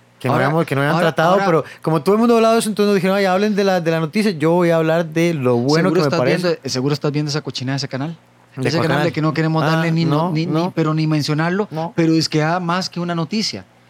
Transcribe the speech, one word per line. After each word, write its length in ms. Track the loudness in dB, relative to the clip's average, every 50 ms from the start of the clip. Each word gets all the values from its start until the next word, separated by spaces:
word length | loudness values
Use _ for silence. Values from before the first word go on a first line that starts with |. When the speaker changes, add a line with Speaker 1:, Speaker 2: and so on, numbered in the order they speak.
| _ _ _ _
Speaker 1:
Que 100 | -2 0
no 60 | 0
Speaker 2:
Ahora, 120 | 2 2
Speaker 1:
habíamos, 200 | 2 2 0 0
que 80 | 0 0
no 80 | 0
habían 120 | 0 0 0
Speaker 2:
ahora, 100 | 2 0
Speaker 1:
tratado, 260 | 0 0 2 2 2
Speaker 2:
ahora 140 | 2 2 2
Speaker 1:
pero 180 | 2 2 0 0 -4 -10 -8
como 220 | -2 -2 0 0
todo 120 | 2 2 2
el 20 | 2
mundo 160 | 4 4 4
ha 20 | 4
hablado 160 | 4 4 2
de 60 | 2
eso, 80 | 0 -2
entonces 200 | -2 0 0 2
nos 60 | 2
dijeron, 200 | 2 2 0 0
"Ay, 80 | 2 2
hablen 320 | 2 2 2 0 0 0
de 80 | 0 0
la, 160 | 2 0 0
de 100 | 0 0
la 80 | 0 0
noticia". 300 | -2 -2 -2 0 0 0
Yo 180 | 0 0 0 2
voy 180 | 2 2 2 2
a 60 | 2
hablar 300 | 2 2 2 0 0 -2
de 260 | -2 -2 0 0 0
lo 240 | 0 0 0 2 2
bueno 320 | 2 2 2 2 2 2 2
Speaker 2:
¿Seguro 60 | 2
Speaker 1:
que 60 | 2
me 40 | 2
Speaker 2:
estás 120 | 2 2 2
Speaker 1:
parece. 240 | 2 2 0 0 0 -2
Speaker 2:
viendo, 200 | -2 -4 -6 -6
seguro 240 | -4 -2 -2 -2 -2
estás 180 | -2 -2 -2
viendo 180 | -2 -2 -4 -4
esa 100 | -6 -6
cochinada 340 | -6 -8 -8 -8 -6 -6 -4
de 40 | -6
ese 100 | -6 -6
canal? 280 | -6 -8 -8 -8 -10 -12 _ _ _ _ _ _ -10
Speaker 1:
¿De 140 | -6 -2 -2
Speaker 2:
Ese 80 | 0
Speaker 1:
cuál 100 | 0 0 0
Speaker 2:
canal 80 | 0 0
Speaker 1:
canal? 60 | 0
Speaker 2:
de 60 | -2
que 100 | -2 0
no 100 | -2 0
queremos 300 | 0 0 0 0 0 0 0
Speaker 1:
Ah, 20 | 2
Speaker 2:
darle 220 | 0 0 0 0
ni, 120 | 0 0 0
Speaker 1:
no, 260 | 0 0 0 0 0
Speaker 2:
ni, 140 | -2 -2 -2
Speaker 1:
no. 280 | -2 -2 -2 -2 -2 -2
Speaker 2:
pero 160 | -2 -2 0
ni 140 | 0 0 0
mencionarlo, 640 | 0 0 0 -2 -2 -2 -2 -2 0 -2 -2 -4 -4
Speaker 1:
No. 240 | -6 -8 -8 -4 -2
Speaker 2:
pero 160 | 0 2 2
es 160 | 2 2 0 0
que 100 | 0 0
da 200 | 0 0 -2 -2
más 300 | -2 -2 -2 -4 -4 -6
que 100 | -6 -6
una 140 | -6 -4 -4
noticia. 500 | -4 -4 -4 -4 -4 -4 -4 -8 -10 -14 -18 _ _ _